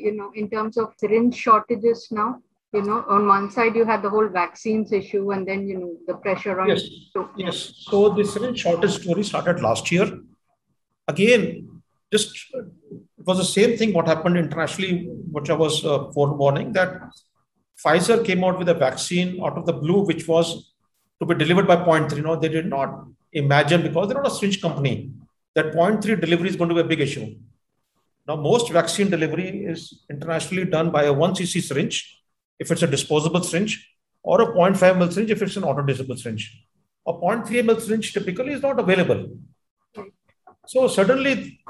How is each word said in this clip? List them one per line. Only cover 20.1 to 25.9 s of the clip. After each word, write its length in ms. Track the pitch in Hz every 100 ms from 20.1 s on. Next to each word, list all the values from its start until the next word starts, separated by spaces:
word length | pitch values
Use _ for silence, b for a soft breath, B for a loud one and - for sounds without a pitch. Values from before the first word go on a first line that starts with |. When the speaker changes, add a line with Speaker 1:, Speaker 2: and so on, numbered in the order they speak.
| - -
Speaker 2:
was 460 | 165 170 - - _ _ _ _ -
to 60 | 165
be 80 |
delivered 320 | 147 151 180 180
by 100 | 170
point 320 | 170 160 143
three. 120 | 143
You 60 | 156
know, 80 | 160
they 120 | 156
did 220 | 160 185 277
not 280 | 131 - - _ _
imagine, 480 | 151 139 143 147 170
because 260 | 151 165 202
they're 140 | 269
not 100 | 277
a 40 | -
syringe 240 | 202 190
company, 480 | 170 147 135 101 - - - _ _ 156
that 180 | 156
point 280 | 165 185